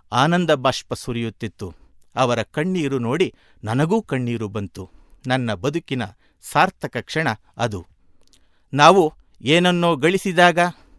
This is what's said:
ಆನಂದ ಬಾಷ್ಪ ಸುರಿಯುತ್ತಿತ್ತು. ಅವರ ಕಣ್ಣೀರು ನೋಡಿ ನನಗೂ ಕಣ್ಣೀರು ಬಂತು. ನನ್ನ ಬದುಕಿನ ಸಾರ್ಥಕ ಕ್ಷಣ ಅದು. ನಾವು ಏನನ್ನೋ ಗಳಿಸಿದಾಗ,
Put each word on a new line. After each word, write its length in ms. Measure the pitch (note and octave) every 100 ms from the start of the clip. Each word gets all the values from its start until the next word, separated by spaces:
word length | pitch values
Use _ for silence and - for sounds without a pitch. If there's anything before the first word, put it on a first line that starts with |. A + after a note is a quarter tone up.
| -
ಆನಂದ 380 | A#2 D3 F3 E3+
ಬಾಷ್ಪ 440 | D3 C3 - -
ಸುರಿಯುತ್ತಿತ್ತು. 800 | B2 - A#2 A2+ - A2+ - F#2+ - _ _ _ B2
ಅವರ 260 | B2+ A#2
ಕಣ್ಣೀರು 560 | G#2+ - E3+ F#3 C#3+ C3
ನೋಡಿ 360 | A#2 D3 D#3+ - _ _
ನನಗೂ 380 | G#2+ A#2+ D#3+ A3
ಕಣ್ಣೀರು 460 | - C3+ A#2+ A#2 G#2+
ಬಂತು. 420 | G#2 G2+ - F#2 - _ - C3
ನನ್ನ 280 | C3 A#2+
ಬದುಕಿನ 480 | G2+ B2 D#3+ - C3 G2+ - _ _ -
ಸಾರ್ಥಕ 440 | D3 F#3 - - B2
ಕ್ಷಣ 320 | - D#3 D#3 A2 _ -
ಅದು. 300 | A#2 G2 E2 _ _ _ _ _ _ _ -
ನಾವು 400 | C3+ D3+ G3 D#3 - _ _
ಏನನ್ನೋ 540 | A#2 E3 F3+ F3 E3+ D#3
ಗಳಿಸಿದಾಗ, 640 | D#3 F#3+ G3 F3 F3 E3+ F3 - _